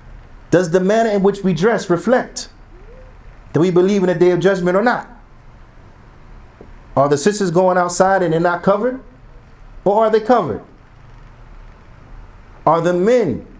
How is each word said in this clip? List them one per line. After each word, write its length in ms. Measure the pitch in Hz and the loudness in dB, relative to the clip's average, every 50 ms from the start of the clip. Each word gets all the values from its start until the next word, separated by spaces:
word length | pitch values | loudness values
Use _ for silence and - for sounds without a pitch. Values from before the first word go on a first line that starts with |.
| - - - - - - - - - - | -20 -20 -20 -20 -20 -20 -20 -20 -4 0
Does 200 | - 175 185 160 | 0 2 2 2
the 100 | 170 185 | 0 0
manner 300 | 185 190 214 226 226 220 | 0 0 0 0 0 0
in 120 | 202 202 | 0 0
which 220 | 185 202 196 202 - | 0 0 0 -2 -2
we 100 | 190 180 | -2 -2
dress 340 | 147 185 233 226 180 - - | 0 0 0 0 0 -2 -2
reflect 600 | 175 170 - 220 156 - - - - - - - - - - - - - - - - - - - - - - - - - - - | -2 -2 0 0 0 0 -2 -4 -10 -14 -14 -16 -18 -20 -20 -20 -20 -20 -20 -20 -20 -20 -20 -20 -20 -20 -20 -20 -20 -20 -12 -6
that 80 | - 139 | -2 -2
we 100 | 170 185 | 0 2
believe 320 | 170 180 180 196 208 202 | 2 2 2 2 2 0
in 60 | 180 185 | 0 0
a 100 | 175 160 | 0 2
day 120 | 180 180 | 2 2
of 100 | 180 170 | 2 2
judgment 360 | 170 196 196 180 175 180 180 | 2 0 0 0 0 0 0
or 60 | 196 | 0
not? 260 | 226 247 214 160 - - - - - - - - - - - - - - - - - - - - - - - - - - - - - - - - - - - - - - - | 0 0 -2 -4 -6 -12 -18 -20 -20 -20 -20 -20 -20 -20 -20 -20 -20 -20 -20 -20 -20 -20 -20 -20 -20 -20 -20 -20 -20 -20 -20 -20 -20 -20 -20 -20 -20 -20 -20 -20 -16 -6 -2
Are 120 | 131 139 143 | 0 2 2
the 80 | 147 | 2
sisters 340 | 139 - 208 202 208 196 180 | 0 0 0 0 0 -2 -2
going 280 | 160 180 185 185 180 185 | 0 2 2 2 2 0
outside 440 | 175 175 170 - 185 190 196 185 | 0 0 0 0 2 2 2 0
and 100 | 180 165 | 0 0
they're 80 | 160 165 | 0 0
not 220 | 170 175 175 175 | 0 0 -2 -2
covered? 380 | - 185 202 202 226 254 262 262 - - - - - - - - - - - - - - - - - | 0 0 0 0 0 -4 -6 -8 -12 -18 -20 -20 -20 -20 -20 -20 -20 -20 -20 -20 -20 -20 -14 -6 -2
Or 200 | 185 202 220 220 | 0 0 2 2
are 60 | 220 | 2
they 100 | 220 214 | 2 2
covered? 420 | 214 - 247 226 196 135 98 85 - - - - - - - - - - - - - - - - - - - - - - - - - - - - - - - - - - - - - - - - - | 2 2 2 2 0 -2 -6 -8 -12 -16 -20 -20 -20 -20 -20 -20 -20 -20 -20 -20 -20 -20 -20 -20 -20 -20 -20 -20 -20 -20 -20 -20 -20 -20 -20 -20 -20 -20 -20 -20 -20 -20 -20 -20 -20 -20 -14 -6 -2
Are 140 | 151 160 170 | 0 0 0
the 120 | 160 175 | 0 0
men 540 | 180 175 185 226 254 247 214 151 107 90 - - - | 0 0 0 2 2 0 0 -2 -4 -6 -10 -16 -20